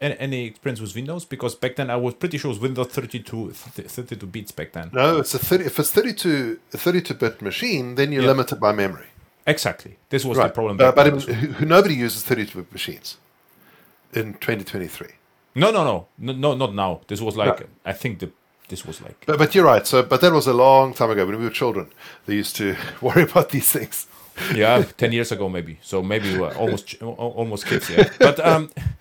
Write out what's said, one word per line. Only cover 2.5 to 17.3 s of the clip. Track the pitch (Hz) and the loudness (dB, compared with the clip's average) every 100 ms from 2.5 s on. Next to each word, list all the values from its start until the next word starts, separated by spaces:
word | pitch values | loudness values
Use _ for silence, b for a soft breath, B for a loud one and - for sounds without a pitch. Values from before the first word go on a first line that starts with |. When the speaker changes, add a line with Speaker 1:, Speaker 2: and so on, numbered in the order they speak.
Speaker 1:
was | 107 | -4
Windows | 127 123 123 | -4 -4 -4
thirty-two, | - 120 120 - 113 107 - - - | -6 -8 -10 -10 -10 -10 -12 -20 -18
th-, | - | -14
thirty-two | - 120 107 98 | -14 -12 -12 -12
bits | 110 104 | -14 -14
back | - 80 | -12 -12
then. | 85 82 | -12 -8
Speaker 2:
No, | 127 143 165 | 0 2 2
it's | 127 | 0
a | 127 | -4
thirty, | - 185 151 | 0 0 0
if | - | -2
it's | 147 | 0
thirty-two, | 208 240 - 180 143 120 110 _ | 0 0 -2 -2 0 -2 -6 _
a | - | -6
thirty-two | 175 180 170 | 0 0 -2
bit | - 113 - | -2 -4 -4
machine, | 104 - 247 165 123 123 | -8 -6 -4 -4 -4 -2
then | 143 | 0
you're | 139 | 2
Speaker 1:
Yeah. | 127 | 2
Speaker 2:
limited | 135 120 - | 2 0 0
by | 104 | 0
memory. | 104 98 82 - _ _ _ - | 2 -2 -4 -18 _ _ _ -2
Speaker 1:
Exactly. | 147 104 - - - - | -2 -2 -6 -14 -20 -6
This | 139 | -4
was | 131 123 | 0 2
Speaker 2:
Right. | 98 | 2
Speaker 1:
the | |
problem | - 110 98 | 2 -2 6
Speaker 2:
But, | 131 131 | 6 8
Speaker 1:
back | 143 | 6
Speaker 2:
but | 143 131 | 4 -4
Speaker 1:
then. | 117 | -4
Speaker 2:
it, | |
who, | 143 | -4
who, | - 151 | -2 4
nobody | 175 185 | 6 6
uses | 135 117 - | 2 -2 -4
thirty-two | - 113 104 92 | -4 -2 -2 -8
bit | 87 | -16
machines | 98 - - - - _ _ _ _ b b b b _ | -10 -10 -10 -16 -20 _ _ _ _ b b b b _
in | 113 107 | -8 -6
twenty | 101 - 110 | -8 -4 -4
twenty-three. | 95 101 87 - - _ _ _ _ | -4 -8 -10 -12 -16 _ _ _ _
Speaker 1:
No, | 127 196 | 0 2
no, | 220 | 2
no. | 147 92 - - | 0 -2 -6 -12
No, | 117 | -10
no, | 131 147 | -2 -2
not | 127 127 | 0 -2
now. | 101 95 80 - | -2 -2 -4 -8
This | 98 | -6
was | 110 | -6